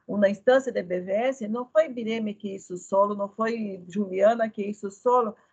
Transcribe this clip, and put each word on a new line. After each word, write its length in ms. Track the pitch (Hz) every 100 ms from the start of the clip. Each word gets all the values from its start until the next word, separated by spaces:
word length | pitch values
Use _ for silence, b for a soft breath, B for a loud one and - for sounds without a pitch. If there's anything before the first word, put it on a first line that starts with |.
| -
uma 220 | 196 196
instância 420 | 202 - 262 262
de 120 | 208
B 180 | 180 180
V 120 | 180
S, 360 | 202 254 262 214
não 180 | 233 247
foi 220 | 311 320
Bireme 460 | 247 220 226 214
que 200 | 208 202
hizo 220 | 196 - 180
solo, 380 | - 196 208
não 140 | 202 202
foi 560 | - 226 233 214 190 175
Juliana 600 | 190 196 185 202 233 226
que 140 | 220
hizo 280 | 196 208 202
solo, 440 | - 247 247 220 - b